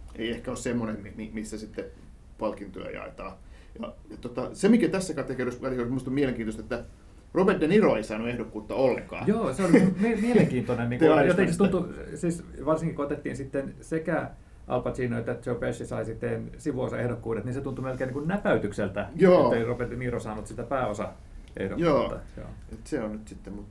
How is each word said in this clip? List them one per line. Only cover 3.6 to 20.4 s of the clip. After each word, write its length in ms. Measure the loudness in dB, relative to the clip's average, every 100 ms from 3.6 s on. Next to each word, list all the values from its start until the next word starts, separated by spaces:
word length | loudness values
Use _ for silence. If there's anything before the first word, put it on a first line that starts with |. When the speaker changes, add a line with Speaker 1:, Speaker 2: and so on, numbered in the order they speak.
| -16 -12
Speaker 1:
Ja, 120 | -12 -12 -16
ja 80 | -12
tota, 280 | -8 -6 -6 2
se, 140 | 6
mikä 180 | 6 4
tässä 240 | 2 -2
kategoriassa, 480 | -4 -4 -4 -4 -4
kategoriassa 320 | -4 -2 -2
musta 160 | -2 -2
on 40 |
mielenkiintoista, 480 | 0 2 0 -4 -6
että 220 | -6 -6 -8 -16 -20 -20 -2
Robert 280 | 2 4 4
De 60 | 6
Niro 280 | 6 6 4
ei 80 |
saanut 240 | 0 -4 -4
ehdokkuutta 480 | -4 -6 -8 -4 2
ollenkaan. 520 | 4 2 -4 -2 2
Speaker 2:
Joo, 260 | 2 0
se 100 | 2
oli 160 | 8 8 8 4
mie-, 140 | 2 2
mielenkiintoinen, 680 | 4 6 6 2 0 0 0
niinku, 160 | 6 6
Speaker 1:
<laughs> 60 | 8
The 100 | 6
Speaker 2:
jotenkin 100 | 6
se 280 | 4 4
Speaker 1:
Irishmanista. 140 | 4 2
Speaker 2:
tuntui, 400 | -2 -8 -10 -4
siis 260 | -2 -2 -8 -4 0
varsinkin 300 | 0 0 -2
kun 100 | -4
otettiin 320 | -4 -4 -6
sitten 380 | -4 -4 -4 -8
sekä 500 | -6 -4 0 -2 -2 -10 -20 -16 -4
Al 140 | -2
Pacino 360 | -2 -2 -2 -2
että 160 | -4 -4 -4
Joe 100 | -2
Pesci 300 | -4 -4 -6
sai 200 | -6 -6
sitten 460 | -4 -4 -4 -6 -6
sivuosaehdokkuudet, 880 | -4 -2 -2 -2 -4 -4 -4 -4 -2
niin 80 |
se 80 | -4
tuntui 220 | -4 -4
melkein 240 | -4 -4 -4
niin 60 |
kuin 140 | -2 -2
näpäytykseltä, 840 | 0 2 2 0 -2 -2 -2 -4 6
Speaker 1:
Joo. 300 | 8 8 6
Speaker 2:
ettei 180 | 2 0
Robert 260 | -2 -4
De 40 | -4
Niro 240 | -4 -4
saanut 280 | -6 -8